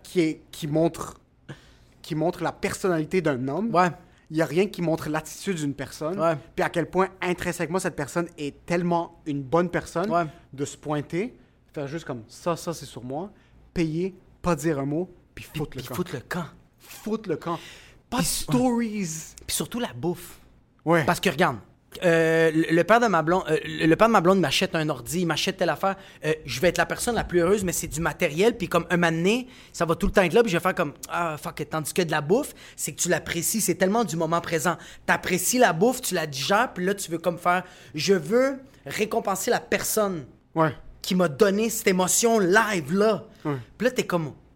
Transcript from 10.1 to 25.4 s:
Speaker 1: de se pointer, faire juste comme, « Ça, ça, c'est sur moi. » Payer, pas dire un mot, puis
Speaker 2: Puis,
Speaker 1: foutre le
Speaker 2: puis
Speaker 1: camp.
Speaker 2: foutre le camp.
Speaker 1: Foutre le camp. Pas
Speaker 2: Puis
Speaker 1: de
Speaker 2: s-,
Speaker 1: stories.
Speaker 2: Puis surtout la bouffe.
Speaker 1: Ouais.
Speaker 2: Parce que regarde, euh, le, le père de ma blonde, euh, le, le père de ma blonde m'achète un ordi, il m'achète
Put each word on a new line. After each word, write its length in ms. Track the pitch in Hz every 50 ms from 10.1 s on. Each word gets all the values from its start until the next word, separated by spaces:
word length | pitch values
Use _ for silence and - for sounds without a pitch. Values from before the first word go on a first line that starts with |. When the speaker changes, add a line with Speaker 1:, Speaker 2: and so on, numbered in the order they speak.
| 165 175 170 147 - - - _
Speaker 1:
de 140 | - 131 139
se 100 | - -
pointer, 600 | - - 147 151 147 139 - 165 170 220 254 - - _ _ _ _ _ _ -
faire 140 | 156 139
juste 180 | 135 151 165 -
comme, « 180 | - 131 117 110
Ça, 280 | - - - - 175 165
ça, 180 | 156 - 175 160
c'est 120 | - 139
sur 180 | - - 120 117
moi. » 280 | 123 135 151 190 208 - _ _ _ _ - - _ -
Payer, 420 | 185 165 156 151 165 185 190 185 - - - - _
pas 140 | - 175 170
dire 240 | 139 147 170 151 135
un 60 | 139
mot, 240 | 143 147 165 185 - - - _ _ -
puis 140 | - - -
Speaker 2:
Puis, 80 | - 151
Speaker 1:
foutre 180 | 147 - -
le 40 | 131
Speaker 2:
puis 60 | 123 -
Speaker 1:
camp. 60 | 127
Speaker 2:
foutre 160 | 180 180 - 156
le 60 | 123
camp. 240 | - - - 180 156 - - - _ _ _ _
Speaker 1:
Foutre 500 | - - - - - 214 220 220 220 185
le 80 | 151
camp. 220 | - - 170 170 160 - - - - - - - - _ -
Pas 80 | 247
Speaker 2:
Puis 80 | 247 180
Speaker 1:
de 40 | -
Speaker 2:
s-, 80 | - - -
Speaker 1:
stories. 920 | - 254 240 254 254 233 233 233 214 208 208 190 160 156 156 - - - - -
Speaker 2:
Puis 80 | - -
surtout 240 | - 165 - - 240
la 140 | 240 - 117
bouffe. 440 | 120 131 175 170 - - - - - - - _ _ _ _ _ _ -
Speaker 1:
Ouais. 180 | 151 170 165 139
Speaker 2:
Parce 140 | 143 170 -
que 100 | - 190
regarde, 280 | 135 143 185 151 123 101 - - _ _ _ _ - - 185
euh, 480 | 175 165 165 160 160 160 165 165 165 156
le, 220 | 160 160 - 165
le 80 | 170 165
père 160 | 185 220 240
de 80 | 240
ma 140 | 226 180 160
blonde, 220 | 156 160 180 185 165 151
euh, 80 | 156 147 -
le, 200 | 156 160 156 165
le 80 | 160 160
père 120 | 160 214
de 60 | 233 226
ma 80 | 196
blonde 180 | 160 180 196 190
m'achète 360 | 160 131 - - 190 180 -
un 120 | 160 156 151
ordi, 320 | 143 123 120 117 147 180
il 40 | 180
m'achète 320 | 165 151 -